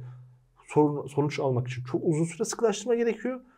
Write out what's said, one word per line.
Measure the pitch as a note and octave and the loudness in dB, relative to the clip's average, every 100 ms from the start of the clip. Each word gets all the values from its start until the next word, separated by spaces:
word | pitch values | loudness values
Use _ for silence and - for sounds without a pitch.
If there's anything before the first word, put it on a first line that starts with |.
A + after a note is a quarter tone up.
| - - - - _ _ - | -8 -18 -20 -20 _ _ -2
sorun, | D3+ D3+ D3 C#3 | 4 4 2 -4
sonuç | - D3 - | 0 0 0
almak | C#3+ B2 B2 | 0 0 -2
için | - | -6
çok | - - | -4 -2
uzun | F#3 D3+ | 2 2
süre | E3 - | 0 -2
sıkılaştırma | G#3+ - A3+ G3 G#3+ | -6 0 0 0 0
gerekiyor. | A#3 A#3 A3+ B3 B3+ - | 2 2 0 -4 -6 -12